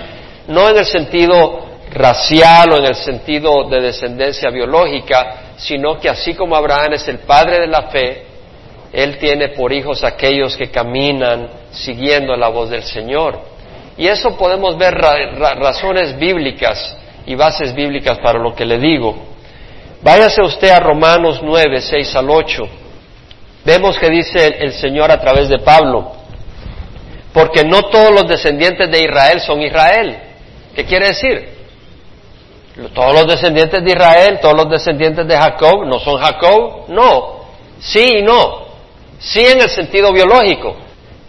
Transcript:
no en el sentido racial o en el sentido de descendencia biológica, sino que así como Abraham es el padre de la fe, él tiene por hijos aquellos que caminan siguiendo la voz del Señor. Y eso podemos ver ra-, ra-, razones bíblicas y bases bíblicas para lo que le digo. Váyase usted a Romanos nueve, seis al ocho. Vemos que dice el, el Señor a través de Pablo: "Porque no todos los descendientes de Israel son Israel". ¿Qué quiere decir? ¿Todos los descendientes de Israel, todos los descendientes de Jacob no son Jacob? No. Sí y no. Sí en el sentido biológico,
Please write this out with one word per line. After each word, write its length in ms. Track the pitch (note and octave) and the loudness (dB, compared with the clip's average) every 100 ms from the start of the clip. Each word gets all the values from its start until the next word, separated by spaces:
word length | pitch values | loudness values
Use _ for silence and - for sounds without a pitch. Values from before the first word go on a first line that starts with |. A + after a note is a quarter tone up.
| - - - - - | -10 -20 -20 -20 -4
no 200 | D#3+ G#3 | 2 4
en 80 | G#3+ | 4
el 80 | G3 | 0
sentido 880 | F3+ D3+ F3 E3+ F3 D#3 - - - - | -4 -4 0 2 4 2 -2 -16 -20 -14
racial 800 | - B2+ A#2 - D#3 E3 E3+ E3+ | -2 0 0 0 4 6 8 6
o 60 | D3+ | 4
en 80 | C#3 | 0
el 100 | B2 | -2
sentido 720 | - B2 - D3+ D#3 C#3+ B2+ | -6 -10 -6 -4 0 0 0
de 140 | B2+ | -2
descendencia 680 | B2 A#2 B2 B2 C3+ C3+ C3+ | -4 -6 -8 -6 -6 -4 -6
biológica, 1040 | B2 A#2+ D#3 F3 C#3 - C3 B2 - - - | -4 -2 0 0 -2 -2 -2 -2 -8 -20 -16
sino 420 | - C#3+ D3 D#3 | -10 -6 -6 -4
que 80 | E3+ | -4
así 280 | - - E3+ | -6 -6 -6
como 200 | F3+ D#3+ | -2 -2
Abraham 380 | D3+ C#3+ D3+ | 0 0 -2
es 120 | D3 - | -4 -8
el 100 | B2 | -8
padre 400 | - C#3+ D#3+ F3 | 2 4 4 0
de 80 | E3 | 0
la 220 | D#3 - | -2 -2
fe, 380 | C#3 B2+ C3+ - - - - - - - | -4 -4 -6 -16 -20 -20 -20 -20 -20 -10
él 240 | - C#3 C#3 | -4 -4 -4
tiene 320 | D3+ C#3+ C#3+ | -4 -2 -4
por 240 | C#3 B2 | -4 -4
hijos 280 | C#3 C3+ C3 | -4 -6 -6
aquellos 520 | B2+ - C3+ C#3 C3 - | -6 -2 -2 -2 -2 -6
que 160 | B2+ | -8
caminan 800 | B2 A#2 C3 C#3 C#3 B2+ A#2+ A#2 - - | -6 -6 -4 -4 -2 -2 -4 -6 -16 -20
siguiendo 640 | - - A#2 C#3 D3 C3+ B2 | -16 -14 -8 -2 -2 -2 -2
la 100 | A#2 | -2
voz 220 | A#2 A2+ | -2 -6
del 140 | A#2 | -8
Señor. 560 | - A#2 A2 C#3+ D#3+ - - - - - - - | -10 -12 -6 -4 -4 -6 -14 -20 -20 -20 -20 -6
Y 100 | E3+ | -2
eso 300 | G#3 B3 F#3 | -2 -4 -2
podemos 400 | F3+ F#3+ F#3+ E3 | -2 -2 -4 -2
ver 160 | F3+ | -2
ra-, 380 | - D#3+ D3 C3+ C3 | 2 0 0 -4 -4
ra-, 180 | D3 C3+ | -4 -2
razones 640 | C3+ - F#3+ F#3 E3 C3 | -2 -2 -4 -2 -4 -4
bíblicas 760 | E3+ F3+ C#3 - A#2 G#2+ - - - - - | -4 -4 -6 -4 -4 -4 -10 -16 -20 -20 -10
y 100 | C3 | -2
bases 400 | D#3 - C#3+ B2+ | -2 -2 -6 -6
bíblicas 440 | C#3+ C#3 C3 A2+ | -6 -4 -4 -2
para 200 | B2 A#2 | -2 -2
lo 160 | A#2 A2+ | -2 -4
que 100 | A#2 | -4
le 120 | A#2 | -2
digo. 360 | D3+ D3+ A#2 G#2+ - - - - - - - - | 0 0 -2 -6 -12 -20 -20 -20 -20 -20 -20 -2
Váyase 400 | - F3+ G#3+ A3 | 4 4 4 2
usted 280 | F#3 - F#3+ | -2 0 4
a 100 | F3+ | 4
Romanos 640 | E3+ D3+ D#3+ E3+ E3+ C#3+ | 4 2 2 2 2 -4
nueve, 380 | D3+ D#3+ D3+ C3 | -2 0 0 -2
seis 340 | - D3 C3+ C#3 | -4 -4 -4 -4
al 140 | C3+ | 0
ocho. 400 | D#3 D#3 - G#2 - - - - - - - - - - | 0 0 -6 -10 -14 -20 -20 -20 -20 -20 -20 -20 -6 0
Vemos 320 | F3 F#3+ - | 2 2 0
que 120 | E3 | 0
dice 380 | E3+ D#3+ F3+ D#3 | 0 -2 0 0
el, 60 | |
el 200 | C#3+ C#3+ | 0 -6
Señor 380 | - C#3+ C#3+ D3+ | -6 -6 0 2
a 80 | D#3 | 2
través 300 | C3+ C3+ C#3 | 2 2 2
de 100 | C3+ | 0
Pablo: 540 | - D3+ C#3+ A#2+ - - - - - - - - - - - - - | 4 4 4 0 -6 -14 -20 -20 -18 -18 -16 -16 -16 -18 -20 -20 -4
"Porque 320 | D#3+ D#3+ D#3+ D3+ | 0 2 2 2
no 180 | F#3+ | 2
todos 280 | G3+ A3 G#3+ | 2 4 6
los 160 | G3+ F3 | 4 2
descendientes 600 | E3+ D#3+ C#3+ F#3 F3+ F3+ | 0 -2 0 -2 0 -2
de 140 | D#3+ | 0
Israel 380 | D#3 C#3 C#3 F3 | 0 2 4 2
son 200 | E3+ D3 | -2 -4
Israel". 560 | D3 D#3 D#3+ G#3+ G3 A2 - - - - - | -2 2 4 2 0 -8 -16 -20 -20 -20 -14
¿Qué 120 | - - | -10 -4
quiere 220 | F#3 G3 | 0 0
decir? 520 | - C4+ G3+ - - - - - - - - - - - - - - A#2 B2+ | -2 -4 -4 -8 -20 -20 -20 -20 -20 -20 -20 -20 -20 -20 -20 -20 -18 -10 -2
¿Todos 180 | B2+ | 2
los 140 | D3+ D#3+ | 4 4
descendientes 560 | E3 F3 D#3 D#3+ F#3+ | 2 0 0 0 0
de 80 | F3+ | 0
Israel, 480 | F3 F3 E3+ G3 G3 | 4 6 6 6 4
todos 140 | D#3 D#3 | 2 2
los 140 | D#3 | 2
descendientes 580 | D#3 F3 C#3+ D#3+ D#3 D#3+ | -2 -2 -2 -2 -2 0
de 100 | D#3 | 2
Jacob 480 | D3+ - D#3+ G3 E3 | 2 2 2 2 0
no 140 | B2 | -4
son 180 | C#3+ C#3 | -2 -2
Jacob? 680 | D3+ - F3 G#3 A#3 - - | -2 0 4 4 2 -8 -6
No. 540 | F3+ A#3+ C3+ - - - - - - | 2 4 2 -2 -12 -20 -20 -20 -18
Sí 400 | - G#3 B3 A3 | -4 2 2 2
y 20 | |
no. 420 | G3+ A#3+ C#3 - - - - - - - | 2 2 2 -4 -16 -20 -20 -20 -20 -18
Sí 260 | - G3+ A#3+ | -6 0 4
en 160 | C4 | 4
el 80 | A#3 | 2
sentido 440 | - D#3+ G3 G3+ | -2 -4 0 2
biológico, 640 | F#3+ F#3 B3 G#3 D#3+ A#2 F2 - - - - | 4 4 4 4 -2 -6 -12 -16 -20 -20 -20